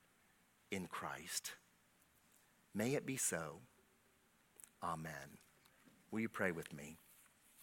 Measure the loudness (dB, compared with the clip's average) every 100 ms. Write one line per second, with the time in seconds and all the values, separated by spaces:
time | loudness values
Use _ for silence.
0 | -20 -20 -20 -20 -20 _ -4 -2 -2 -2
1 | -2 -4 -2 -4 -4 -10 -16 -20 -20 -20
2 | -20 -20 -20 -20 -20 -20 -4 2 4 4
3 | 2 2 2 2 0 -6 -12 -20 -20 -20
4 | -20 -20 -20 -20 -20 -20 -20 -4 -2 0
5 | -2 -6 -10 -14 -20 -20 -20 -20 -20 -20
6 | -4 0 0 4 4 4 -4 -8 -10 -12
7 | -18 -20 -20 -20 -20 -20